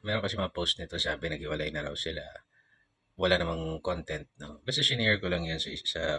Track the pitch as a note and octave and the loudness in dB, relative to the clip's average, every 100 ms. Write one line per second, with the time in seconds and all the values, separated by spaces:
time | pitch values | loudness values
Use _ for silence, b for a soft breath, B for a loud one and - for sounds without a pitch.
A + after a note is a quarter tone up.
0 | G#2 G#2+ F#2+ F#2+ F#2 F2 E2 - E2+ D#2+ | 0 0 0 0 -2 0 -2 -2 -4 -2
1 | - C#2+ D#2+ D2+ D2 D2+ D#2 D3+ D3 D3 | 0 0 -2 -4 -2 -2 -2 -2 -4 -4
2 | E2 D#2 - - _ b b b b _ | -4 -4 -8 -16 _ b b b b _
3 | _ - F#2 F2+ E2 E2 D#2+ D#2 - E2+ | _ 2 4 6 4 0 -2 -2 -2 -2
4 | - D2+ - - D2 - - C#3+ C3+ B2 | -2 -6 -6 -14 -16 -8 -2 2 4 4
5 | A2 G2+ F#2 F2 E2 D2+ - - - E2 | 4 4 2 0 0 -2 -4 -4 -2 0
6 | D#2+ | 0